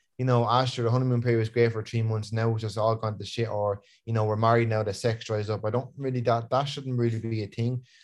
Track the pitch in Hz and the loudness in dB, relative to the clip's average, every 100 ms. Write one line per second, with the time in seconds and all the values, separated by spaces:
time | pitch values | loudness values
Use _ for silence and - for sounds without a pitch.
0 | _ - 127 120 110 123 131 - 117 127 | _ -4 2 4 4 2 2 0 0 2
1 | 127 120 120 113 110 120 117 110 - 117 | 2 0 2 2 2 2 2 2 -4 -2
2 | 110 110 104 113 113 113 110 107 110 110 | 0 -2 -2 -2 0 0 -4 0 0 2
3 | 107 98 98 - 107 104 104 101 _ _ | -2 -6 -8 -4 -4 -2 -2 -4 _ _
4 | - 113 107 107 113 117 113 110 104 98 | -4 0 2 4 4 4 4 0 -2 -2
5 | 120 113 - 107 104 101 107 120 131 - | -2 -2 -4 -4 -2 -4 -2 -4 -6 -8
6 | 135 127 120 117 113 131 143 147 131 123 | -4 -2 0 0 0 -2 -2 -6 -4 0
7 | 120 110 113 110 101 - 117 127 - _ | 0 0 -4 -4 -6 -4 -2 -2 -8 _